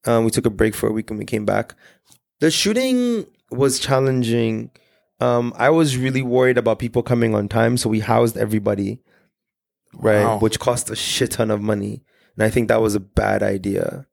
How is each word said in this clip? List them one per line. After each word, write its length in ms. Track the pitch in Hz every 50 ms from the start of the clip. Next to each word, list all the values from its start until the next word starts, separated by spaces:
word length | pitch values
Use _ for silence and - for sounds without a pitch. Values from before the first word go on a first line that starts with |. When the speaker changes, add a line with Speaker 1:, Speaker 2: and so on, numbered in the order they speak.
| -
Speaker 1:
Um, 200 | 120 117 113 113
we 40 | 113
took 160 | - - -
a 40 | 117
break 260 | 101 95 110 110 104
for 140 | - - 110
a 20 |
week 180 | 107 110 107 -
and 80 | 110
we 60 | 104 104
came 220 | 101 117 107 107
back. 280 | 101 101 104 107 - - _ _ - _ _ _ _ _ _ _ _ _ _
The 100 | 143 165
shooting 720 | 156 - - 196 214 247 262 262 254 247 247 240 233 214 170 _ _ _ _ _
was 300 | - 123 139 135 127 -
challenging. 920 | - 127 135 131 135 135 131 127 123 113 117 117 117 113 110 110 117 - _ _ _ _ _ _ _ _ _ _
Um, 320 | 123 123 120 120 120 120 120
I 140 | - 120 139
was 260 | 160 165 165 143 127
really 240 | 127 127 135 131 131
worried 360 | 131 123 120 127 127 127 127
about 220 | 123 110 113 110 -
people 220 | 123 117 - 120
coming 320 | - - 123 120 117 113 107
on 140 | 107 101
time, 300 | 101 - 117 113 117 123
so 120 | 123 - 113
we 120 | 110 110
housed 340 | 107 110 113 117 120 117 110
everybody, 640 | 101 107 107 110 107 101 107 104 98 101 98 107 - _ _ _ _ _ _ _ _ _ _ _ _ _ _ _ _ _ _ -
right? 320 | - 110 113 107 104 101
Speaker 2:
Wow. 140 | 113 113 101
Speaker 1:
Which 200 | 110 110 - -
cost 300 | - 131 120 120 - -
a 80 | 110
shit 340 | - - - - - 131 113
ton 180 | - - 110 110
of 120 | 107 104
money. 420 | 104 107 107 101 101 104 107 120 _ _ _ _ _ _ _
And 80 | - 110
I 60 | 110
think 180 | 107 123 113
that 140 | 104 113 113
was 120 | 113 110 101
a 60 | 104
bad 420 | 95 _ _ - 104 101 104 101
idea. 640 | 101 101 98 98 92 101 98 95 - - - 135 135 _